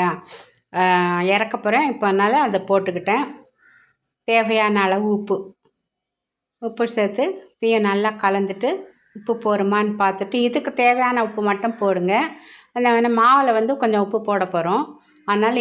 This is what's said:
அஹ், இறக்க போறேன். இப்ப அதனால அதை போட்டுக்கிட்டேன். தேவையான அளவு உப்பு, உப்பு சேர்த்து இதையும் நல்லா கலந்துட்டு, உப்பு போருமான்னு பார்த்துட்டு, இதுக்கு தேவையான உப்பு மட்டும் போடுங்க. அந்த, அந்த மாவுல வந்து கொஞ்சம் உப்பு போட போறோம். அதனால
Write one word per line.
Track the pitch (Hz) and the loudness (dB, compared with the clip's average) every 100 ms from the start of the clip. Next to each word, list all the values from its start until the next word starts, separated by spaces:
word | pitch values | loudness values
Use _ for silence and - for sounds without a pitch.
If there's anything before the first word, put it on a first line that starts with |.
| 180 165 - - - - _ | 0 -2 -10 -20 -20 -20 _
அஹ், | 180 185 180 175 175 180 | 0 2 2 2 0 0
இறக்க | 202 220 226 | 0 0 -4
போறேன். | 214 233 294 | -2 0 0
இப்ப | 240 196 | -2 0
அதனால | 196 202 269 | 2 2 2
அதை | 262 190 | 2 -2
போட்டுக்கிட்டேன். | 190 196 190 175 196 233 285 - - _ _ _ _ _ _ _ - | 0 0 0 -4 -2 -2 -4 -10 -20 _ _ _ _ _ _ _ 0
தேவையான | 226 220 220 214 208 | 0 2 2 2 2
அளவு | 196 196 214 | 2 0 0
உப்பு, | 208 202 190 - - _ _ _ _ _ _ _ _ _ _ | -2 -2 -4 -6 -18 _ _ _ _ _ _ _ _ _ _
உப்பு | 233 226 233 | -8 -4 -2
சேர்த்து | 233 202 208 320 381 - | 0 -2 0 -4 -4 -14
இதையும் | _ 226 226 208 | _ 0 2 2
நல்லா | 196 214 214 | 0 -2 0
கலந்துட்டு, | 196 196 196 196 247 381 - _ _ 208 | 0 0 -2 -4 -4 -4 -8 _ _ -10
உப்பு | - 226 | -6 -4
போருமான்னு | 214 202 196 208 214 208 | -2 0 0 0 0 0
பார்த்துட்டு, | 196 190 196 247 | 0 0 -4 -2
இதுக்கு | 240 285 - | 0 -2 -4
தேவையான | - 247 247 247 247 | 0 2 2 0 0
உப்பு | 220 214 | -2 -2
மட்டும் | 208 202 226 226 | -2 0 -4 -2
போடுங்க. | 202 180 180 214 320 - - - _ | 0 0 2 0 -2 -6 -20 -20 _
அந்த, | 247 247 | -2 2
அந்த | 233 240 | 2 2
மாவுல | 226 233 277 269 | 4 4 4 4
வந்து | 220 226 269 | 2 0 0
கொஞ்சம் | 226 214 | 0 0
உப்பு | 202 220 | 0 -2
போட | 214 202 185 | -2 -2 0
போறோம். | 175 165 220 311 - _ _ - | -2 0 0 -2 -10 _ _ -4
அதனால | 208 220 247 | 0 2 2